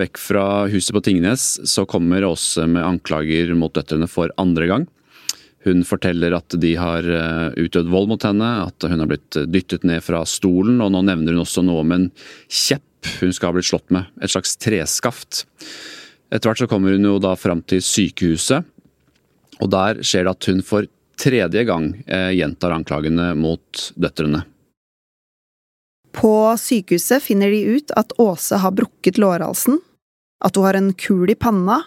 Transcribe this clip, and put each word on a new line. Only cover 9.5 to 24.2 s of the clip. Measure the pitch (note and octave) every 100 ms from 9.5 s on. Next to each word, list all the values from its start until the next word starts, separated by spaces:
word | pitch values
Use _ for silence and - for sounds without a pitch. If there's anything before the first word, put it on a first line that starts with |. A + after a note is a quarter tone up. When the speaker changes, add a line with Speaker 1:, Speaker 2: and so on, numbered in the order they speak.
| F#2 - E2+
Speaker 1:
ned | F2+ E2+
fra | - E2+ D#2+
stolen, | - G2 F2+ G#2 B2
og | G#2
nå | F#2+ G2
nevner | F2 D#2+
hun | F2 E2
også | -
noe | F2+ E2+ D#2
om |
en | F2+ F#2 - - - -
kjepp | - - C3+ - _ - -
hun | F#2
skal | F2 F2+
ha |
blitt | F2 E2+
slått | F2 -
med, | F#2 F#2 -
et | -
slags | F#2+ - -
treskaft. | - G#2 D2+ - B2 - - - - _ - - - - - _ _
Etter | A2+ A#2
hvert | A2
så | A#2+
kommer | G#2 F#2+
hun | G2
jo | G2+ G2+
da | F#2+ F#2
fram | G#2 E2+ -
til | F#2
sykehuset, | - - F2+ - F2 D#2+ - C3+ F3 _ _ _ _ _ _ _ _ -
og | G2+
der | G2 F#2+ A2+ -
skjer | G2 F2+
det | F#2
at | -
hun | F#2
for | - G#2 G#2 _ _ -
tredje | C#3 B2 F2 G2+ A#2
gang, | F2 D2+ G2 -
eh, | F#2 F#2 F#2
gjentar | D#2 E2+ F2+ E2
anklagene | D2+ D2+ D2+ E2 F2 D#2
mot | D#2+ E2 - - - -
døtrene. | E2+ -